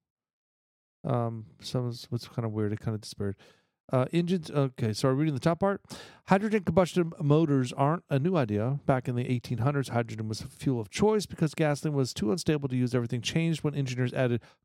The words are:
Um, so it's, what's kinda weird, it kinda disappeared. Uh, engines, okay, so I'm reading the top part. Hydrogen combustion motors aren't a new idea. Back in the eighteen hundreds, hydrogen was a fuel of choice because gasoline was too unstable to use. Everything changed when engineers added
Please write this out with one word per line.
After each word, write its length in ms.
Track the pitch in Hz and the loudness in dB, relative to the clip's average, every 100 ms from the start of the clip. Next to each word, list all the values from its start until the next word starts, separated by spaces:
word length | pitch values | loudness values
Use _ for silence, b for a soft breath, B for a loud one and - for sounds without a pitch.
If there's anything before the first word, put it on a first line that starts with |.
| _ _ _ _ _ _ _ _ _ _ | _ _ _ _ _ _ _ _ _ _
Um, 440 | - 123 117 113 110 - | -2 0 -2 -4 -12 -16
so 280 | - 131 123 | -6 -4 -4
it's, 180 | 117 - | -6 -8
what's 180 | 120 - | -8 -6
kinda 200 | - 113 | -6 -4
weird, 240 | 107 104 | -2 -2
it 80 | 107 | -2
kinda 180 | - 110 | -4 -6
disappeared. 380 | - - 101 95 b b b b - | -8 -8 -6 -8 b b b b -4
Uh, 140 | 131 131 | -2 0
engines, 360 | 170 170 185 147 | 0 0 -2 -2
okay, 440 | 147 139 - 113 | 0 0 0 -2
so 160 | 107 139 | 0 2
I'm 80 | 131 | 2
reading 160 | 156 | 0
the 60 | 135 | 0
top 200 | 160 165 | 0 0
part. 220 | 196 196 - B B B B | 0 -2 -8 B B B B
Hydrogen 360 | 190 214 214 | 2 4 0
combustion 480 | 180 170 175 - 165 - | 2 2 4 2 0 0
motors 500 | 147 147 165 139 123 | 4 4 4 2 0
aren't 280 | 127 139 170 - | 2 2 2 0
a 100 | 139 | 0
new 160 | 151 | 2
idea. 460 | 185 120 104 117 143 - | 2 2 2 0 -2 0
Back 220 | 131 127 | 0 0
in 60 | |
the 160 | 120 123 | -2 0
eighteen 280 | 123 - 117 | -2 -2 -2
hundreds, 320 | 120 143 127 | 0 0 0
hydrogen 360 | 120 117 110 110 | -2 -2 -4 -6
was 140 | 110 | -6
a 60 | - | -10
fuel 340 | - 143 123 | -4 -2 -2
of 80 | 104 | -2
choice 380 | - 208 214 180 | 2 2 2 0
because 280 | - 160 | -2 -2
gasoline 400 | - 156 143 156 | 0 0 0 0
was 200 | 143 127 | 0 0
too 180 | - 202 | 0 -2
unstable 380 | 185 - 151 139 | 0 0 0 0
to 60 | 127 | 0
use. 180 | 123 | 0
Everything 260 | 123 117 123 | 0 0 -4
changed 420 | 113 165 165 156 | -2 0 0 0
when 120 | 151 | -2
engineers 400 | 143 135 123 127 | -2 -4 -2 -2
added 260 | 131 127 120 b b | 0 0 0 b b